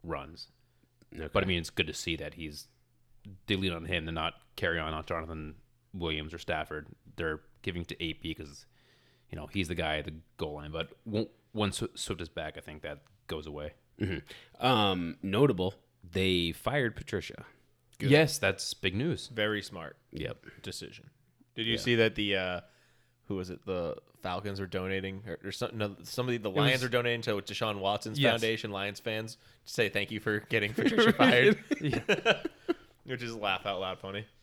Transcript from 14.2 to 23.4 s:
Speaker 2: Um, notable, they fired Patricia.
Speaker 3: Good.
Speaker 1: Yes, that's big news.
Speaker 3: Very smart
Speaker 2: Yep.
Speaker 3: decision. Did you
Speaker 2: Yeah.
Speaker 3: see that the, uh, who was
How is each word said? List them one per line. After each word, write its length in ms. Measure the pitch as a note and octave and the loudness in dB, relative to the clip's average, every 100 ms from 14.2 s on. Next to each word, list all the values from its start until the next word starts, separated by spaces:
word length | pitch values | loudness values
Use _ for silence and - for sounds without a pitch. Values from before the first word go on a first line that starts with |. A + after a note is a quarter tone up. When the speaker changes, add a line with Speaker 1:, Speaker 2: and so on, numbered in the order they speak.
| - - - - B2+ | -8 -20 -20 2 4
Speaker 2:
Um, 520 | A#2+ G#2 F#2 E2+ - | 6 6 2 -2 -4
notable, 540 | G2 G2+ C#3+ F#2 F#2 - _ _ F2 | 0 4 6 4 -2 -4 _ _ -4
they 400 | F#2+ F#2+ F2+ E2+ | 2 4 4 2
fired 440 | D#2 - C#3+ A#2+ - | 0 -2 2 0 -2
Patricia. 500 | - G2 - - - - _ _ _ _ | -4 -4 -4 -12 -18 -20 _ _ _ _
Speaker 3:
Good. 100 | C3+ | 6
Speaker 1:
Yes, 260 | D3 D#3 - | 6 6 2
that's 360 | G2 G2 - | 0 0 -6
big 220 | - G2 G2 | -2 -2 0
news. 320 | C3 - - | -2 -2 -6
Speaker 3:
Very 340 | A2+ G#2+ G#2+ | -2 0 -2
smart 360 | - F#2+ D#2 - _ | -4 -12 -12 -14 _
Speaker 2:
Yep. 340 | - - - - - | -8 -8 -8 -14 -14
Speaker 3:
decision. 460 | - - - - - _ _ _ _ - | -12 -10 -12 -16 -20 _ _ _ _ -4
Did 100 | A2+ | 0
you 80 | |
Speaker 2:
Yeah. 60 | A2+ | 0
Speaker 3:
see 160 | B2+ A#2 | 4 6
that 180 | A2 G#2+ | 6 4
the, 200 | G#2 F#2+ | 2 2
uh, 260 | F#2 F2 - _ _ _ _ _ _ | 0 -4 -8 _ _ _ _ _ _
who 80 | |
was 140 | G2 | -6